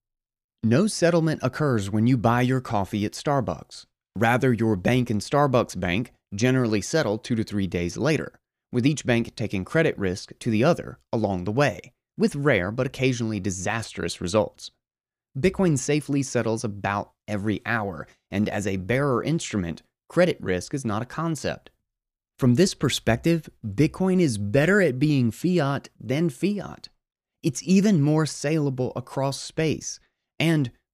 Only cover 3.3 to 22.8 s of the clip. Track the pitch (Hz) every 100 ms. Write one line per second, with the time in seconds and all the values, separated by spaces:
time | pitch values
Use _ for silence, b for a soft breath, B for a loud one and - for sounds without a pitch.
3.3 | 139 98 85 - - - _ _ - 113
4.3 | 123 131 110 113 101 92 127 120 104 -
5.3 | 143 143 123 101 90 92 87 - _ _
6.3 | 101 123 131 120 107 95 160 123 107 -
7.3 | 113 104 104 95 90 87 - 131 160 -
8.3 | - _ _ _ 123 123 151 - 117 113
9.3 | - 104 98 90 160 160 - 95 92 -
10.3 | - - 107 135 170 - - _ 117 107
11.3 | 92 90 110 143 90 - _ _ - 214
12.3 | 143 143 110 90 117 127 - 127 120 113
13.3 | 107 98 92 92 113 110 - 87 - 92
14.3 | 107 - - - _ _ _ _ _ _
15.3 | 139 180 185 190 143 - 151 147 143 135
16.3 | 123 110 110 113 101 98 101 - _ -
17.3 | 104 104 101 - 117 101 80 - b _
18.3 | 98 107 104 101 98 92 127 143 117 -
19.3 | 165 - 107 87 - _ _ _ - 180
20.3 | - - 90 - 143 127 104 139 - 165
21.3 | 160 92 71 - _ _ _ _ _ _
22.3 | _ 127 123 190 -